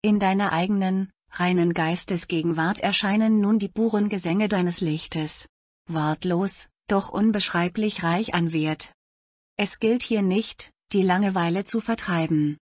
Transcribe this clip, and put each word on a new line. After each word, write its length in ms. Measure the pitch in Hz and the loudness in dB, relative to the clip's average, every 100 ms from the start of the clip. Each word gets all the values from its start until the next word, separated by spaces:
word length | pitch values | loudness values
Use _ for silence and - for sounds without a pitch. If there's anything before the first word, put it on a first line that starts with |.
In 180 | 214 208 | 4 4
deiner 320 | 190 190 202 | 4 2 0
eigenen, 580 | 160 190 202 190 190 190 _ _ | 0 0 0 0 -2 -4 _ _
reinen 420 | - 180 180 170 | -2 2 4 2
Geistesgegenwart 1040 | 170 160 175 - 175 - 170 165 160 165 208 | 2 -2 -2 -2 -4 -2 -2 0 0 -2 -2
erscheinen 600 | 196 196 202 214 220 220 | -2 0 0 2 4 4
nun 200 | 202 220 | 4 2
die 100 | 196 | 0
puren 400 | - 226 208 208 | -2 0 2 0
Gesänge 400 | 202 170 185 214 | -2 -2 0 0
deines 320 | 196 180 170 | 0 0 -2
Lichtes. 680 | 165 156 - 160 151 - - _ _ _ - | -2 -4 -4 -6 -4 -6 -10 _ _ _ -8
Wortlos, 800 | 160 151 156 180 175 196 - - _ - | -2 -2 -2 0 0 0 -4 -12 _ 0
doch 220 | 196 - | 0 0
unbeschreiblich 920 | - 220 208 - 175 175 196 214 202 | 2 2 2 0 0 0 0 -2 0
reich 300 | 170 175 220 | 0 0 0
an 180 | 175 165 | 0 0
Wert. 400 | 160 156 156 - _ _ _ _ _ _ - | 0 -2 -4 -8 _ _ _ _ _ _ -6
Es 220 | 202 - | -4 0
gilt 240 | 220 240 | 0 0
hier 180 | - 220 | 0 0
nicht, 500 | 190 190 220 - - _ _ | 2 0 -2 -12 -16 _ _
die 120 | 196 | 2
Langeweile 600 | 185 180 202 190 170 180 | 2 2 2 0 0 0
zu 180 | 196 226 | -2 -4
vertreiben. 760 | 226 226 - 170 160 156 151 147 | -2 -4 -2 -2 2 2 0 -2